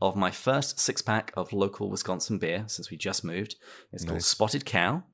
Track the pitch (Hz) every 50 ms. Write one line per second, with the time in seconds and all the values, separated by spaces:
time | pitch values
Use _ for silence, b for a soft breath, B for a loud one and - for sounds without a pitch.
0 | 95 98 95 101 95 92 - - - 131 135 143 143 - - - - - 120 -
1 | - 123 107 110 - - - 92 90 - 110 101 98 98 - - 104 98 98 -
2 | - - 95 90 - - 107 95 90 80 87 98 110 107 - - 85 - 87 76
3 | - 95 98 - - 85 85 92 107 - - B B B B B B B - 90
4 | 85 82 85 85 - - - - 107 107 - 143 - - - 90 87 95 139 180
5 | - _